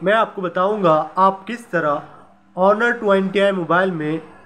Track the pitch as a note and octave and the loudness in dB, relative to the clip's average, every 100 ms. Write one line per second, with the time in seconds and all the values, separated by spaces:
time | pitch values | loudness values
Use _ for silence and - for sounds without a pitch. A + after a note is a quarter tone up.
0 | F3 A3 G#3 G3+ F3+ F3+ F#3+ G#3+ F3 D#3 | 0 0 0 -4 -6 -2 -2 2 2 2
1 | D#3+ - F#3+ F#3+ - A#3 - E3+ D3+ D3 | 0 2 2 0 -8 -12 -6 -4 -2 -4
2 | - - - _ _ F3 F#3+ G#3 A#3+ A#3+ | -6 -20 -20 _ _ 0 2 2 0 0
3 | G#3 G3 F#3+ G3 G3+ F#3+ D#3+ F3 F#3+ E3 | 0 2 2 0 0 0 0 0 0 -2
4 | D3+ D#3+ - - | -6 -6 -10 -20